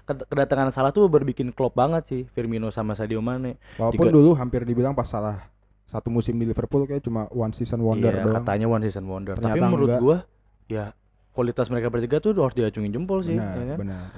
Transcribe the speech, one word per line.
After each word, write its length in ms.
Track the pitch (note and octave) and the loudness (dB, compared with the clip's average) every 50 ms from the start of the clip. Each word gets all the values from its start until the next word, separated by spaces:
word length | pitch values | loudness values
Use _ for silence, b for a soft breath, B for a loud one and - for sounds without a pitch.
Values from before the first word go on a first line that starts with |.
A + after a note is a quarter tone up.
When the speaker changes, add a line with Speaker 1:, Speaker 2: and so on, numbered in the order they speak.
| B | B
Speaker 1:
Ked-, 200 | - C#3+ C3+ - | -8 -8 -8 -8
kedatangan 440 | - - C#3 C#3 C3+ C#3+ C3+ C3+ C3+ | -4 0 0 2 2 2 2 2 0
Salah 220 | C3 - C3 C3+ | 0 2 0 2
tuh 120 | C#3+ G3+ G#3 F#3+ | 4 4 4 6
berbikin 420 | D#3 D3 C#3 C#3 B2+ - C#3 B2 | 6 4 4 2 -2 -2 -4 -4
klop 240 | A#2+ - C3 A#2+ - | -2 -2 -2 -2 2
banget 300 | B2 B2 C#3+ E3 E3 D#3+ | 2 2 2 2 -2 -4
sih, 160 | - C3+ B2+ B2+ B2 | -4 -6 -8 -8 -8
Firmino 400 | - - A#2 A2+ A2+ A2+ A2 A2 | -6 -6 -4 -4 -2 -4 -4 -4
sama 240 | G2+ - A2 G#2+ G#2+ | -4 -4 -4 -4 -4
Sadio 260 | G2+ A2 G#2 A2 A2 | -4 -4 -4 -2 -2
Mane. 380 | A2 A#2 B2+ B2+ C3 B2+ A#2+ - B B B | -2 -2 -4 -4 -6 -8 -10 -12 B B B
Speaker 2:
Walaupun 300 | B A2 A2+ A#2 - E3+ | B -2 0 2 2 4
Speaker 1:
Tiga 80 | E3+ E3 | 6 8
Speaker 2:
dulu 180 | D3+ D3 D#3+ E3+ | 8 8 8 6
hampir 280 | C#3+ B2+ B2 A#2 B2+ A#2+ | 4 2 -2 -2 -2 -2
dibilang 300 | A#2 A#2+ A#2+ B2 C3+ C#3+ | -2 0 0 0 0 0
pas 160 | C3+ A#2 - | -2 -4 -4
Salah 400 | - A2+ G#2 G#2+ G#2 G2 - - _ _ _ _ _ _ _ | -4 -6 -4 -4 -6 -8 -10 -16 _ _ _ _ _ _ _
satu 240 | _ - A2 - - | _ -10 -6 -4 -2
musim 300 | A#2 A#2+ A2+ - A#2 A#2 | 0 0 0 0 0 -2
di 80 | A#2 | 0
Liverpool 400 | A#2 A2 - - A#2 - C#3 C#3 | -2 -2 -2 -2 0 0 0 0
kayak 160 | C3+ C#3+ C#3+ | 0 -2 -4
cuma 240 | C#3+ - A2+ A2+ G#2+ G#2 | -4 -4 -4 -4 -4 -4
one 240 | - B2+ A2+ A2 | -4 -4 -2 -2
season 300 | A2 - B2 A2+ - A#2 | -2 -4 -6 -4 -2 0
wonder 320 | A#2 A2+ A2 A2 A2+ A#2 A2 | 0 2 2 2 2 2 2
Speaker 1:
Iya, 100 | - F#2+ | 2 2
Speaker 2:
doang. 120 | G#2+ A2 A2+ | 2 0 0
Speaker 1:
katanya 280 | A#2 A2+ G2 G#2 A2 A2+ | 0 0 0 0 0 0
one 140 | A#2 A2 G#2+ | 0 0 0
season 200 | A2 F#2 G2+ F#2+ | -2 -4 -4 -8
wonder. 280 | F#2+ F#2 F#2+ G2 G2 G2 | -8 -8 -8 -6 -6 -6
Speaker 2:
Ternyata 180 | G2+ A2+ A2+ | -2 -2 0
Speaker 1:
Tapi 80 | A#2+ D#3+ F3+ | 0 2 2
menurut 240 | F#3 F3+ D#3+ C#3 B2+ | 2 4 4 4 2
Speaker 2:
enggak. 100 | A#2 B2 | 2 4
Speaker 1:
gue, 180 | A#2 C3+ D#3+ F3+ F3 - _ _ _ _ _ _ _ - | 4 4 4 2 0 -8 _ _ _ _ _ _ _ -8
ya 160 | A2+ G#2+ G#2 G#2 - _ _ _ _ _ _ _ | -6 -6 -6 -8 -12 _ _ _ _ _ _ _
kualitas 360 | - - B2 A#2+ A#2 - B2 G#2+ | -4 -2 -2 0 0 0 -2 -2
mereka 200 | B2 A#2+ A2+ A#2+ | 0 -2 -2 -2
bertiga 320 | A#2 A#2+ A2+ A#2 C3 D3+ | -2 -2 -2 0 0 0
tuh 120 | D3+ G#3 G#3+ | 0 0 2
harus 180 | G3 D3+ C3 | 2 2 0
diacungin 400 | - - A#2 G#2+ G2+ - G#2 G#2 | 2 0 0 0 0 -2 -4 -4
jempol 280 | G2+ B2 E3+ F#3 G3 F#3+ | -4 -4 -4 -2 -2 -2
sih, 100 | F#3 E3+ - | -2 -2 -2
Speaker 2:
Benar, 220 | A2+ A2 G2+ F#2+ | -2 -2 -4 -6
Speaker 1:
ya 80 | F#2 A#2+ | -6 -6
kan? 120 | B2 C#3+ E3 | -6 -6 -6
Speaker 2:
benar, 260 | - G2 F#2+ F#2 F#2 F#2 - | -6 -8 -8 -10 -10 -14 -16